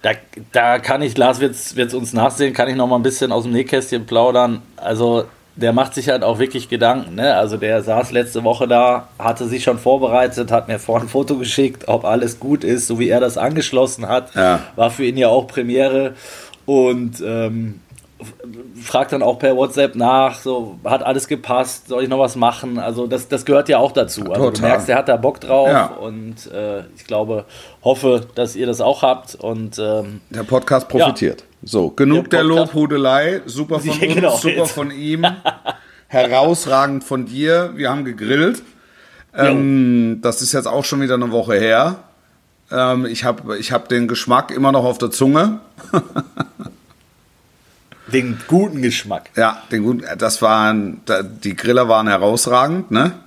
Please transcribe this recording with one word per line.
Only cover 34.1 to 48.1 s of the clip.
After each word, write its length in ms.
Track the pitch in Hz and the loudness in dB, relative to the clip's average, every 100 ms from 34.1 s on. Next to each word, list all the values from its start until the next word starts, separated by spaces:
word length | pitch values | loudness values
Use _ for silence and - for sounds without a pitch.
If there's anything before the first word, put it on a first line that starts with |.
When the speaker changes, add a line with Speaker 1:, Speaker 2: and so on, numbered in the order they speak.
| 165 | 2
Speaker 1:
genau. 200 | 175 113 | 2 2
Speaker 2:
super 280 | 160 - 160 | 0 0 -2
von 240 | 151 143 | -2 -8
ihm, 380 | 139 151 160 170 185 - - - - - - _ | -6 -4 0 0 0 -6 -6 -10 -10 -18 -20 _
herausragend 960 | 127 123 127 151 170 - 135 139 139 | 0 2 4 4 2 2 2 2 -2
von 240 | - 135 113 | -4 -6 -6
dir, 460 | 127 151 170 175 143 | -4 0 2 0 -4
wir 160 | 135 | -4
haben 120 | 139 | -4
gegrillt. 600 | 131 107 107 143 170 240 - _ _ _ - - _ - | -6 -6 0 2 2 0 -10 _ _ _ -20 -20 _ 0
Speaker 1:
Jo. 60 | |
Speaker 2:
Ähm, 760 | 139 139 139 135 127 120 117 113 | 2 2 2 2 4 4 2 0
das 180 | 120 113 | -4 -2
ist 120 | 127 | -2
jetzt 120 | 139 127 | -2 -2
auch 160 | 143 | -4
schon 180 | 135 139 | -2 -2
wieder 120 | 135 | 0
eine 180 | 123 120 | 0 0
Woche 220 | 113 110 | -2 2
her. 440 | 104 113 113 151 190 - _ _ _ _ _ _ | 2 4 4 2 -2 -14 _ _ _ _ _ _
Ähm, 340 | 127 127 127 127 | -2 0 0 -2
ich 200 | 117 127 | -2 -4
hab, 220 | 110 - | -4 -8
ich 200 | 104 110 | -8 -4
hab 180 | 127 - | -4 0
den 180 | 123 120 | 0 0
Geschmack 420 | 117 - 123 - | -2 2 0 2
immer 220 | - 135 | 0 2
noch 140 | 135 123 | 2 0
auf 120 | 120 | 0
der 140 | 120 | -4
Zunge. 480 | - 135 151 208 214 - - - | 2 4 4 2 -2 -12 -20 -4
<laughs> 80 | 170 - - - - - - - _ _ _ _ _ _ _ _ _ _ _ _ - - | -4 -2 -10 -10 -10 -12 -10 -20 _ _ _ _ _ _ _ _ _ _ _ _ -20 -2